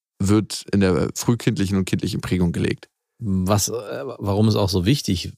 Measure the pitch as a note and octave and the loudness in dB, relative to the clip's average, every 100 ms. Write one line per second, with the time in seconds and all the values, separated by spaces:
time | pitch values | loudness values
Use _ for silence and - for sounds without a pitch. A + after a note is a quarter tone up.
0 | _ - G2 G#2+ F#2+ - - G2+ F#2+ E2 | _ -4 2 2 2 -6 -2 2 4 2
1 | - - - A#2+ - A2 G2 G2 F#2 G#2 | 0 -2 -2 0 0 0 0 0 0 -2
2 | - - - F2+ F2 - - - - _ | -4 -6 -2 0 0 0 -2 -4 -10 _
3 | _ _ A2+ F#2+ F#2 G2+ - A2+ G2+ A#2+ | _ _ -4 -2 2 0 0 -4 -8 -8
4 | C#3 A#2 G#2 G2+ A2 G#2+ F#2+ F#2+ F2+ C#3+ | -10 -6 -2 2 4 4 2 2 2 0
5 | - F#2 - | 0 -4 -4